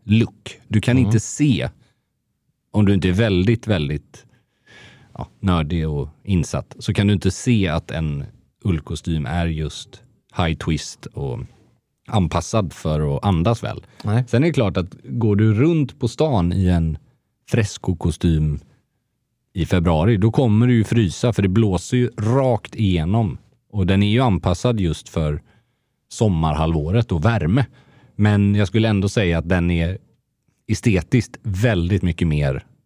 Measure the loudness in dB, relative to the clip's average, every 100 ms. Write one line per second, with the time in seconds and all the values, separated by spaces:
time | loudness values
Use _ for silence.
0 | 0 2 2 -4 -20 -20 _ -2 2 2
1 | 4 2 -2 -2 0 0 -4 -8 _ _
2 | _ _ _ _ _ _ _ 0 2 2
3 | 2 2 2 2 2 0 0 -2 -2 -6
4 | -8 -20 _ _ _ _ _ -20 -20 -20
5 | _ -16 -16 _ 0 0 0 -2 -2 -4
6 | -6 -10 -2 0 0 -6 -8 -10 -4 0
7 | 2 2 0 -2 0 0 2 -2 -4 -6
8 | -4 -6 -8 -16 _ _ -4 -4 -4 -10
9 | -4 -4 -2 -2 -2 -4 -6 -10 -16 -20
10 | _ _ _ -4 -2 -2 -2 -4 -4 -14
11 | -16 -10 -8 -8 -12 _ _ _ _ _
12 | -4 0 0 0 -2 -2 -2 -4 -4 -2
13 | 0 0 0 2 2 0 -4 -10 -14 _
14 | -2 -2 0 0 2 2 0 0 -4 -10
15 | -10 -2 0 4 4 4 2 2 -2 -4
16 | -6 0 0 2 2 2 2 2 0 -4
17 | -12 _ _ _ -2 -2 -2 -4 -6 -2
18 | -4 0 0 2 0 -4 -10 _ _ _
19 | _ _ _ _ _ -6 0 0 2 2
20 | 2 2 2 2 2 4 4 2 2 0
21 | 0 0 -2 0 0 2 2 0 -2 -2
22 | -2 -2 -2 0 2 -2 -4 -4 0 0
23 | 0 0 -2 -4 -16 _ _ -4 0 2
24 | 2 2 2 0 0 -2 -2 0 -2 -4
25 | -6 -4 -4 -4 -10 _ _ _ _ _
26 | _ 0 0 2 0 0 0 0 0 -2
27 | 0 0 0 0 0 0 -2 -6 _ _
28 | _ 0 2 4 2 2 0 0 0 0
29 | 0 0 0 0 0 0 2 0 -2 -4
30 | -12 _ _ _ _ _ -6 -2 2 0
31 | 2 0 0 -8 -8 -2 0 2 0 0
32 | 0 -2 0 0 0 -4 -8 _